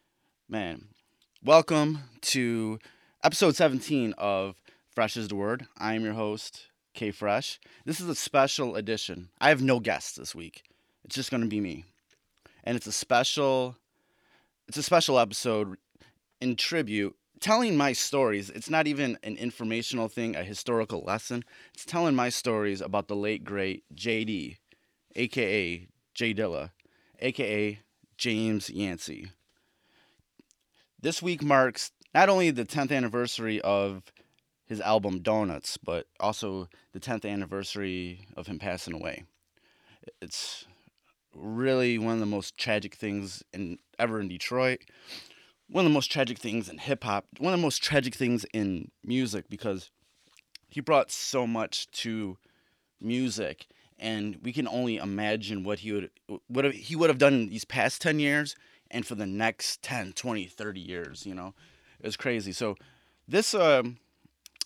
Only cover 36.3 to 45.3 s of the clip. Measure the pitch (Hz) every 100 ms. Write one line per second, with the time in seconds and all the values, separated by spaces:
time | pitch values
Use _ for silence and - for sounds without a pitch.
36.3 | 104 107 95 90 - _ 95 135 113 104
37.3 | 101 92 98 98 104 98 92 90 90 95
38.3 | - - 85 98 90 - 80 82 - 85
39.3 | _ _ _ _ _ _ _ - - 90
40.3 | - - - - _ _ _ _ _ _
41.3 | - 95 113 131 131 123 117 113 113 104
42.3 | 104 95 - - 107 101 - 107 101 98
43.3 | 92 - 90 92 90 _ - 117 110 98
44.3 | 90 - 123 127 123 - - - - -